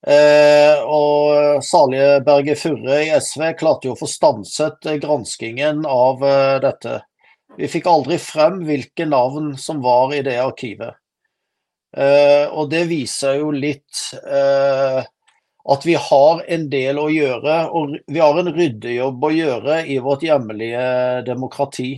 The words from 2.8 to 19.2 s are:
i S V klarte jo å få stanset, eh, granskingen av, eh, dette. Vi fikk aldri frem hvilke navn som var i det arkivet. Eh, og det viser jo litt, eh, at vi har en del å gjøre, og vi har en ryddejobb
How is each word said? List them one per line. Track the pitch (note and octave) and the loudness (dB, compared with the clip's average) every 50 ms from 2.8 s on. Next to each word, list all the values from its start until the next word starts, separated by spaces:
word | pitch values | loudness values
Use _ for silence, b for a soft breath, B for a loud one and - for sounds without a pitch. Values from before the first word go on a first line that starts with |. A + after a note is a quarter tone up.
| A2+ B2+ C#3 D3 D3+ | -2 -2 0 0 0
i | D#3 | 0
S | D#3 C#3 - - - | 0 0 -2 -2 -8
V | C3 D#3+ E3 E3 E3 | -4 -4 -4 -4 -2
klarte | D#3+ D#3+ C#3 - - C3 | 0 0 0 0 -2 -8
jo | |
å | A#2+ - | -8 -6
få | D#3 C#3 | -8 -10
stanset, | - - - D#3 C3+ G#2+ G2 - - - G3+ - - _ _ | -4 0 2 2 2 0 -8 -12 -6 -4 -4 -4 -4 _ _
eh, | D#3 D#3 D3 | -6 -6 -6
granskingen | C#3 C#3+ D3+ C3+ G#2+ - - - A#2 A2+ A2+ B2 C#3+ D3+ D3+ D3+ D#3 | -2 -4 -4 -4 -4 -10 -12 -12 -10 -10 -6 -4 -4 -2 -2 -4 -4
av, | D3 C3+ B2 B2 C3 C3 B2+ C#3 | -2 0 2 2 2 2 0 0
eh, | C#3 C#3 C#3 C3+ C3+ C3+ C3+ C#3 | 2 2 2 2 2 0 0 0
dette. | C3+ - _ - A#2 A#2+ A2+ - _ _ b b b b b _ _ - - | -2 -4 _ -10 -10 -10 -10 -12 _ _ b b b b b _ _ -12 -10
Vi | C#3+ C#3+ | -8 -6
fikk | - E3+ - F#3 | -6 -4 0 2
aldri | E3+ D#3 C3 B2+ E3+ D#3 | 2 2 2 0 -4 -4
frem | - - - D#3 D3+ D#3+ F#3 F#3+ F3 | -4 -6 0 2 2 2 2 -2 -4
hvilke | D#3 D3+ C3+ A2+ _ _ - E3 D#3 | -4 -4 -4 -4 _ _ -6 -4 0
navn | D3 C3 B2 C3 C#3 D3+ D#3 D3+ C#3 C3 | 2 2 2 0 -2 -6 -8 -8 -10 -10
som | - - E3 D3 B2 | -10 -10 -8 -4 0
var | B2+ B2 B2 B2+ C3+ D3 | 2 2 2 2 0 -2
i | D3 | -4
det | C3+ C#3 B2 A#2+ | -4 -4 -2 -2
arkivet. | B2+ C3 - - - A#2 G2 G2 A2+ A#2 - _ _ _ _ _ _ _ _ _ _ _ _ _ _ _ _ _ _ _ - | -2 -4 -4 -8 -12 -14 -12 -12 -14 -16 -16 _ _ _ _ _ _ _ _ _ _ _ _ _ _ _ _ _ _ _ -6
Eh, | C#3 C#3 C#3 C#3+ C#3+ D3 C#3+ C#3+ D3 D3 - | -2 2 4 4 6 6 6 4 4 2 -2
og | - D#3 D#3 C#3 | -4 -6 -6 -4
det | D3+ E3 F3 E3 | -2 -2 -2 -2
viser | E3+ D#3 B2 G#2+ - - - C3+ C3+ C#3+ | -4 -6 -6 -8 -8 -4 -2 -2 -2 -2
jo | D3+ D3+ | -2 -4
litt, | D3 C#3 C3+ D3 D3 - _ _ - - - - - C3 - | -4 -4 -4 -4 -6 -6 _ _ -14 -12 -12 -12 -14 -16 -10
eh, | - C#3 C#3 C#3 C#3 C#3 C#3 C#3 C#3 C3+ C3+ C#3 C3+ C3 C3 B2 - _ _ _ _ _ _ _ _ _ _ _ - | -4 -2 0 2 2 2 2 2 0 0 0 0 0 -2 -4 -6 -6 _ _ _ _ _ _ _ _ _ _ _ -2
at | C#3 C#3 - | -2 0 2
vi | E3 E3 D3 | 0 0 0
har | - - D#3 C#3 C#3 D3+ E3 E3+ F3 - | 0 2 4 6 6 6 4 2 -4 -6
en | F3 D#3+ D#3+ C#3+ | -6 -6 -4 -4
del | C#3 C#3 B2+ C3+ C#3 | -2 -2 -2 -2 -2
å | C#3+ D3+ D3+ | -2 -2 -2
gjøre, | D#3 D#3 D3 C3+ B2+ A2+ A#2 D3 D#3 E3 D#3+ B2+ - | 0 0 0 0 -2 -4 -2 -2 0 0 -2 -2 -4
og | E3+ D3+ C#3+ D3 - _ | -4 -4 -6 -8 -12 _
vi | - C#3+ E3 | -8 -2 2
har | E3 D3 D3 E3+ | 2 4 4 2
en | F3+ F3 D3 | -2 -2 -2
ryddejobb | D#3+ F3 D3+ A#2 G#2+ G#2+ A#2+ A#2+ A#2+ B2+ C3+ C3 B2 | -2 -2 -2 -2 -6 -8 -8 -6 -4 -4 -4 -4 -4